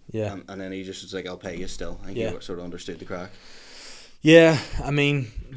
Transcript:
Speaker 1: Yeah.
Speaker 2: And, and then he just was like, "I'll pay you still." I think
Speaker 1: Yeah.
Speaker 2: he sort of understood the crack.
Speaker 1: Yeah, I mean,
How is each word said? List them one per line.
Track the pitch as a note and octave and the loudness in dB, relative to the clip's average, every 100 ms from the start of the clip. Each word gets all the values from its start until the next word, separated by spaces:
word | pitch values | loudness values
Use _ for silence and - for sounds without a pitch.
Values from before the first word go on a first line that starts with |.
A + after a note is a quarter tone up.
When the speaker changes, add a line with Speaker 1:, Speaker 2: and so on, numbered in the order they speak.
| - | -12
Speaker 1:
Yeah. | A2 G#2 | -6 -6
Speaker 2:
And, | F#2+ - | -8 -14
and | G2 | -12
then | F#2+ | -10
he | F#2+ | -10
just | F#2+ F#2 | -10 -12
was | F2+ | -10
like, | F#2 F2+ | -10 -8
"I'll | F2 | -10
pay | G2 E2+ | -10 -8
you | F#2 | -6
still." | - F2 E2 | -6 -6 -6
I | F2+ | -8
think | A2+ | -6
Speaker 1:
Yeah. | A2+ | -6
Speaker 2:
he | - | -6
sort | - F2 | -8 -10
of | F2 | -8
understood | F2 - E2 | -10 -10 -12
the | F#2+ | -10
crack. | F#2 F#2 - - - - - - - - - | -10 -10 -16 -20 -20 -20 -20 -18 -18 -20 0
Speaker 1:
Yeah, | D3+ E3 E3 D3 - - | 10 10 10 6 0 -4
I | C3 | -2
mean, | C#3+ C#3+ C#3+ B2 - - | 2 2 2 -2 -10 -12